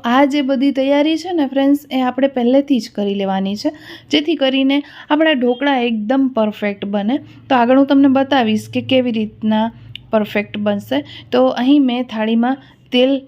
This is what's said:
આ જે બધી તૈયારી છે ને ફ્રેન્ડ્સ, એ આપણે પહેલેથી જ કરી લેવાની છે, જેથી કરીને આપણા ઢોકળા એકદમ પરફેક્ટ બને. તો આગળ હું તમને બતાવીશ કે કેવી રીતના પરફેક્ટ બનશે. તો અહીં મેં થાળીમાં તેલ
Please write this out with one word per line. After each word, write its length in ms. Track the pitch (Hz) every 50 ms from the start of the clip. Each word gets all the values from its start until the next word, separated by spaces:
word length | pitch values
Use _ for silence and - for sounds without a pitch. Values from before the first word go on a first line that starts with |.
| - 233
આ 80 | 240 262 285 269 277
જે 60 | 294 277 254
બધી 240 | 277 247 269 277 -
તૈયારી 400 | 277 262 277 285 285 294 311 320 311
છે 100 | 311 359 359 330
ને 80 | 277 254 254
ફ્રેન્ડ્સ, 260 | 269 269 277 285 285 - - -
એ 20 | 262 254 247
આપણે 180 | 247 262 262 277 269
પહેલેથી 440 | 254 240 240 254 277 277 285 285 233 214
જ 100 | - _ -
કરી 180 | 208 202 202 202
લેવાની 340 | 196 190 190 190 190 196 202 208
છે, 100 | - 302 311 - - - 339 - - -
જેથી 260 | - 302 294 320 330 285
કરીને 340 | 269 262 269 269 269 269 277 285
આપણા 520 | 285 - - - - _ 302 302 320 320 311 254
ઢોકળા 380 | 240 240 247 240 262 285 277 254 240 247
એકદમ 340 | 233 220 208 208 262 269 269 254 262
પરફેક્ટ 500 | 233 214 214 202 - 214 208 202 202 - 202 202
બને. 220 | 208 196 214 262 302 - - - - - -
તો 100 | 277 247
આગળ 220 | 233 233 254 269
હું 100 | 277 269
તમને 240 | 285 277 277 277 254 269
બતાવીશ 500 | 269 269 285 269 233 214 214 214 - - -
કે 60 | 254 240 -
કેવી 260 | 262 262 247 247 226 226
રીતના 480 | 214 214 - - - 214 214 220 220 233 - - - - - - - - -
પરફેક્ટ 420 | 220 208 208 - 208 208 214 - 208 208 208
બનશે. 360 | 202 202 202 - 254 285 294 - - - - -
તો 100 | - 247 254 262 - - 247
અહીં 260 | 262 285 294 269 254
મેં 180 | 240 247 254 247 214
થાળીમાં 500 | 220 214 220 233 226 233 247 269 269 - - _ _ _ _ -
તેલ 180 | 247 254 269 277 262 269